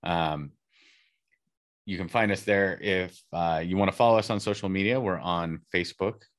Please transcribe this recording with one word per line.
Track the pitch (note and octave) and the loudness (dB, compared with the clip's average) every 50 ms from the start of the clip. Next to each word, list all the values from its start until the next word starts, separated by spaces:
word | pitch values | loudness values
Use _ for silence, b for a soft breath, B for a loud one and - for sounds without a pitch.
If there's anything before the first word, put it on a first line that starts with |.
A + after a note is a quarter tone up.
um, | - F2 F2 E2+ E2 D#2+ D2+ D2+ D2 C#2+ - _ _ _ b b b b b b b b b b b _ _ _ _ _ _ _ _ _ _ _ _ | -2 -2 0 0 0 0 -2 -4 -8 -10 -14 _ _ _ b b b b b b b b b b b _ _ _ _ _ _ _ _ _ _ _ _
you | - G2 F2+ | -8 -6 -6
can | F#2+ E2 | -6 -2
find | - A#2+ A2+ G#2 | 0 2 2 2
us | G2 F#2 - | 2 0 2
there. | - G#2 G2 G2 F#2+ F2+ - | 2 4 4 4 2 0 -2
If, | - G2+ F#2+ F#2 F#2 F2 - - _ _ - | -2 0 0 0 -2 -4 -8 -18 _ _ -4
uh, | E2+ E2+ E2 E2 D#2+ E2 | -2 0 0 0 0 -2
you | F2 F#2 F#2+ | -2 0 2
wanna | G2+ F#2+ | 2 0
follow | F#2+ - B2 A#2 A2+ A2 | 2 4 4 6 6 6
us | G#2+ - | 4 2
on | A2+ G2+ | -2 -2
social | - G#2+ G#2 - - F#2+ | -2 -2 -4 -2 -4 -4
media, | F#2+ F#2+ G2 G#2 B2 C3 | -2 0 0 2 0 0
we're | B2+ G2+ F#2 D#2+ | 0 -2 -2 -2
on | C2+ F2+ F2 E2+ E2+ E2+ E2 D#2+ _ _ - | -2 -2 -2 -2 -2 -4 -6 -8 _ _ -4
Facebook | F2+ F2 - - _ F#2+ G2+ - - _ _ _ | -4 -2 -4 -6 _ -4 -4 -4 -8 _ _ _